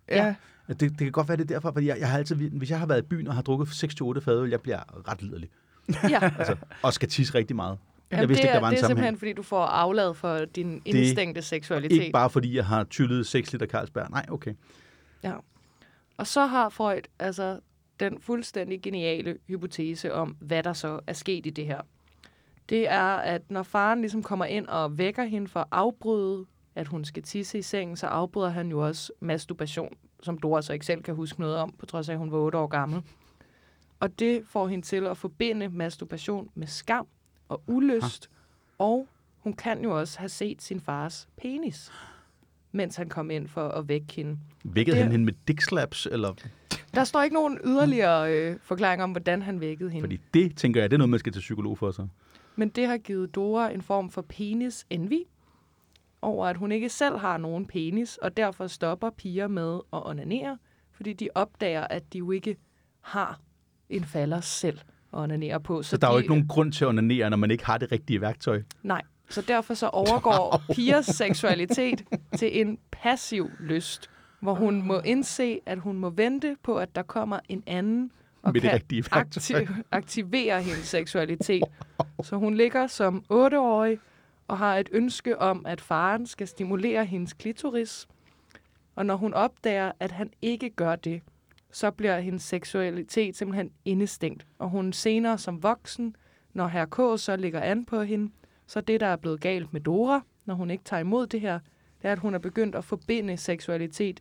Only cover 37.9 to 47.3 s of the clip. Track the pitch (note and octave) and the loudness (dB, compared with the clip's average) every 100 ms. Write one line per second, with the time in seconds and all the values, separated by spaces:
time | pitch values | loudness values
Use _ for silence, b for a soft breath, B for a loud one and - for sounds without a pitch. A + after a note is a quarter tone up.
37.9 | A#3 B2 - - _ _ _ _ - G3+ | 4 0 -4 -16 _ _ _ _ -2 2
38.9 | A#3+ C4+ _ _ _ G#3+ G3+ A#3 A3+ A#3 | 2 -2 _ _ _ -8 -6 -4 -2 -2
39.9 | D#3 D#3 - F#3+ - G#3 - - F#3+ - | -2 -4 -8 -10 -6 -6 -6 -10 -8 -6
40.9 | C#3+ D3+ - - - B3 C#4 D#4 - - | -6 -6 -10 -18 -12 -8 -6 -6 -8 -14
41.9 | B B B B B _ _ _ G3 F3+ | B B B B B _ _ _ -4 -4
42.9 | - E3+ E3 D#3 D#3 D3+ E3 D3+ D#3 D3 | -6 -8 -6 -4 -6 -6 -6 -6 -4 -2
43.9 | D3 D3+ - D3 D3+ - - A2 F#2 A#2 | -2 -4 -8 -6 -8 -12 -14 -2 2 6
44.9 | D#3 A2+ A#2 A2+ - - D3+ - F3 C3 | 6 6 6 4 2 0 0 2 0 0
45.9 | - - A#2 G2+ F#2+ A#2 - - B - | -4 -4 -2 -2 -4 -12 -14 -10 B -2
46.9 | C4 C4 D4+ D4 | 0 2 4 4